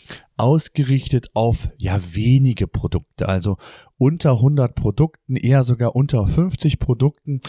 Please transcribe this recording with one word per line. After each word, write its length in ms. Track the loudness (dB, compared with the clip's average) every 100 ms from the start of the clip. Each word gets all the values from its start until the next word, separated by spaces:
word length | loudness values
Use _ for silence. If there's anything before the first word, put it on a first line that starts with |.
| -20 -20 _ -2
ausgerichtet 920 | 2 2 0 -4 0 0 0 -4 -2
auf, 360 | -2 0 0 -4 -6
ja, 200 | -4 -4 -4
wenige 540 | -2 2 4 2 0 -4
Produkte, 640 | -4 -4 -4 -6 -8 -4
also 260 | -2 -2 -6 -10 -20 _ 0
unter 440 | 0 2 2 4
hundert 340 | 4 2 0 -2
Produkten, 600 | -2 0 0 _ -8 -4
eher 260 | 2 2
sogar 320 | 2 0 0 0
unter 320 | 0 0 0
fünfzig 520 | 0 0 0 -2 -2
Produkten. 600 | -4 0 -2 -2 -8 -8